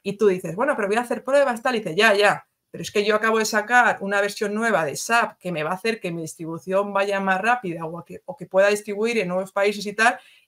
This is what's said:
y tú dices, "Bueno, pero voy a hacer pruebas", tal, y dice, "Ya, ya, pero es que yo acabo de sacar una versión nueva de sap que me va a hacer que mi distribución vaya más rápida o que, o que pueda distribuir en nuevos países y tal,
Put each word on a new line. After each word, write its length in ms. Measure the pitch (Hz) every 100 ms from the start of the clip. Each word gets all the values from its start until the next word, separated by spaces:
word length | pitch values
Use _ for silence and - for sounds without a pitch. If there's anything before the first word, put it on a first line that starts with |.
y 160 | 196 196
tú 100 | 208
dices, 260 | 180 170
"Bueno, 220 | 175 277 240
pero 100 | 196
voy 120 | 220
a 20 |
hacer 240 | 240 240
pruebas", 380 | - 285 262 226
tal, 140 | 254 233
y 20 |
dice, 160 | 185 165
"Ya, 180 | 220
ya, 320 | 202 202 151 - _ _
pero 120 | 165
es 100 | 170
que 120 | 214 208
yo 100 | 214
acabo 220 | 220 220
de 80 | 214
sacar 500 | 214 208 247 220 -
una 180 | 196 202
versión 320 | 202 202 202
nueva 320 | 208 226 185
de 120 | 151 156
sap 420 | - 233 214 -
que 120 | 180
me 120 | 160
va 80 | 151
a 40 |
hacer 240 | 185 226 220
que 140 | 180
mi 80 | 170
distribución 720 | 160 - 160 165 185 190 202
vaya 280 | 196 202 196
más 200 | 190 185
rápida 460 | 220 240 185 165 160
o 180 | 170
que, 160 | - 180 -
o 100 | -
que 100 | 175
pueda 220 | 190 202
distribuir 480 | 208 208 202 226 226
en 100 | 180
nuevos 220 | 185 190
países 360 | 202 202 208 202
y 80 |
tal, 260 | 202 226 190 - _